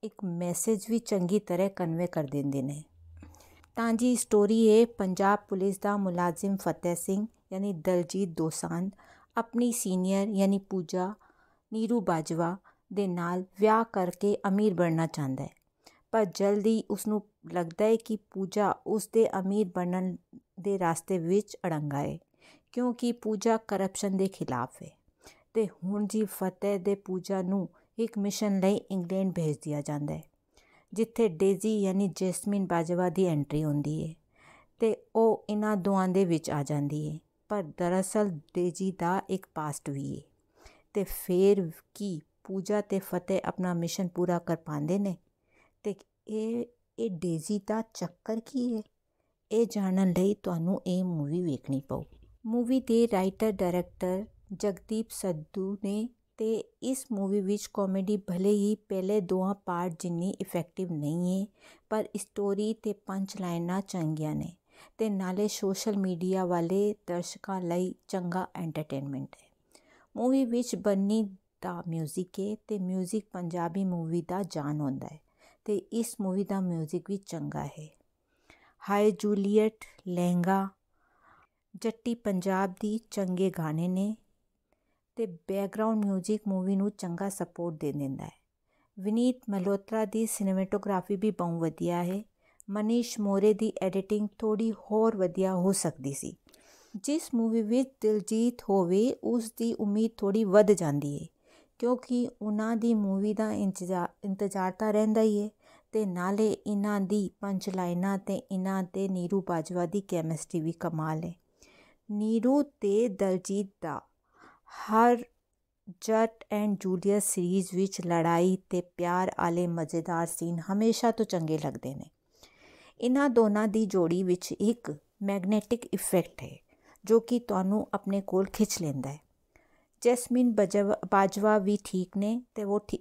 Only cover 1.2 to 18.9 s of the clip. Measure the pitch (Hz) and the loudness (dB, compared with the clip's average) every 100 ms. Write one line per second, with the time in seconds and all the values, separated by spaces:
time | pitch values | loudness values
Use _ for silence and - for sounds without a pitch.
1.2 | 175 208 208 175 196 196 175 165 175 170 | 2 0 0 0 0 0 -2 -2 -2 -2
2.2 | 147 143 139 139 131 147 151 _ - - | -2 -2 -2 -2 -2 -6 -12 _ -20 -20
3.2 | - - - - - - 233 226 247 240 | -20 -20 -20 -20 -14 -4 0 2 2 2
4.2 | - 214 208 226 226 214 233 - 190 180 | 4 4 6 6 8 8 6 2 -2 2
5.2 | 196 208 - 190 190 190 202 202 196 175 | 4 2 0 -2 -2 -2 -2 0 0 0
6.2 | 180 165 196 196 180 165 175 175 - 190 | 0 0 -2 -2 -2 -2 -2 -2 -2 -2
7.2 | 220 _ - 190 202 175 160 180 175 190 | -2 _ -12 -6 -4 -2 0 2 2 -2
8.2 | 196 160 160 - 165 170 185 - - - | -2 -2 -2 -2 -4 -4 -4 -8 -18 -20
9.2 | _ - 226 233 240 233 202 185 185 196 | _ -6 -4 0 0 0 0 0 2 0
10.2 | 202 196 196 196 196 190 170 185 185 214 | 0 2 2 2 0 -6 -4 -4 -4 -6
11.2 | _ _ _ _ - 220 220 240 185 165 | _ _ _ _ -10 -4 0 0 2 0
12.2 | 156 165 170 185 _ _ - 185 196 175 | 0 -2 -2 -2 _ _ -8 -2 -2 -2
13.2 | 170 180 185 - 214 220 226 208 180 - | -2 -4 -6 2 4 4 2 0 -2 0
14.2 | 202 208 202 190 214 170 170 160 165 - | 0 0 2 2 4 4 2 2 0 0
15.2 | 139 131 139 _ _ _ _ _ _ 226 | -4 -4 -6 _ _ _ _ _ _ 0
16.2 | 208 165 202 202 202 226 - 202 - 214 | 0 2 2 4 4 2 0 -4 -2 -2
17.2 | 208 _ 165 175 165 170 214 226 - 220 | -2 _ -8 -4 -4 0 2 2 0 -6
18.2 | _ 190 190 208 202 - - | _ -6 -4 0 0 0 -2